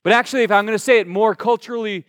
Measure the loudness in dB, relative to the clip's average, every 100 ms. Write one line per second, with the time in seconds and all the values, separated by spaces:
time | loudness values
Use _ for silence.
0 | 2 2 2 -2 2 2 0 -4 2 2
1 | 2 0 0 0 -2 -4 -4 -8 -6 -8